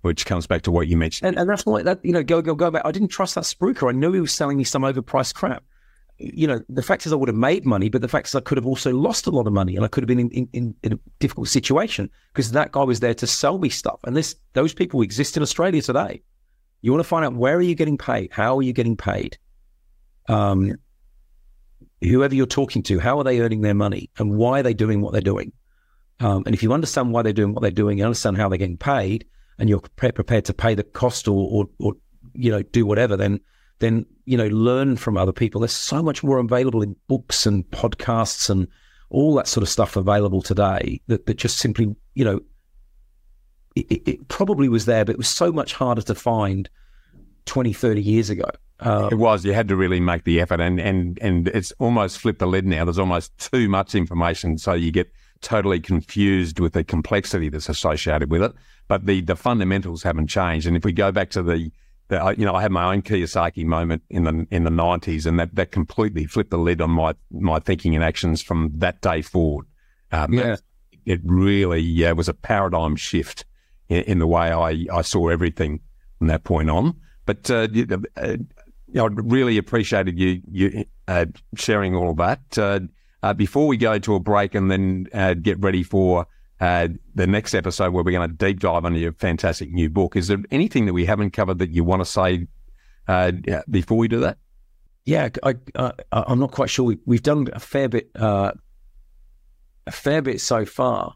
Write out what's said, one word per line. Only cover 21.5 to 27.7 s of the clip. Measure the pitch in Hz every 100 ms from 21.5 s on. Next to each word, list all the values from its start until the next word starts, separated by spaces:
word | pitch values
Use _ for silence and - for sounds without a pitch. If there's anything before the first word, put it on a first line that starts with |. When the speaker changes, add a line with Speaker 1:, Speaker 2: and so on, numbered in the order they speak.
| - _ _ - _
Speaker 2:
whoever | 87 123 139 135
you're | 127
talking | - 135 117
to, | - 151
how | 117 143
are |
they | 135 123
earning | 117 110
their | 107
money | 101 104 98 95 -
and | 107 104
why | 120 135
are |
they | 127
doing | 107 110 107
what | 101
they're | 107
doing? | - 98 - - _ _ _ _ _ _
Um, | 117 98 -
and |
if | 110
you | 113
understand | 139 160 - 123
why | 117
they're | 110
doing | 104 101
what | 104
they're | 104